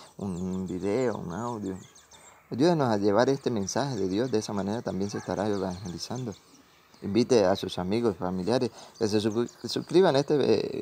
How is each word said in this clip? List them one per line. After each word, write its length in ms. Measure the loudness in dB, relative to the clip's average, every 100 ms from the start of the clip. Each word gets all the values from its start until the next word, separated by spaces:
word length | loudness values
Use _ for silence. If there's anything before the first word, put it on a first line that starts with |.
| -20 -10
un 500 | -6 -4 -4 -4 -4
video, 500 | -4 -2 0 0 -2
un 160 | -6
audio. 440 | -6 -6 -6 -8 -8 -12 -20 -20 -20 -20 -20 _
Ayúdanos 380 | 2 4 4 2
a 80 | 2
llevar 320 | 4 4 4
este 200 | 2 0
mensaje 460 | -2 -2 -2 -2 -2
de 120 | -2
Dios, 240 | 0 0
de 80 | 0
esa 140 | 0
manera 280 | -2 -2 -4
también 280 | -4 -4 -4
se 80 | -4
estará 300 | -4 -2 -2
evangelizando. 840 | -2 -2 -6 -8 -10 -8 -8 -8 -10 _ -20 _ _ _ -12
Invite 440 | -2 2 4 6 6
a 100 | 2
sus 220 | -2 -6
amigos, 360 | -2 0 0 0
familiares, 540 | -4 -2 0 0 0 -6 -16 -4
que 100 | 0
se 120 | 2
suscri-, 300 | 0 0 -2 -6 -8
suscriban 480 | -6 0 4 6 4
a 40 |
este, 160 | 2 2 4 2 0 -6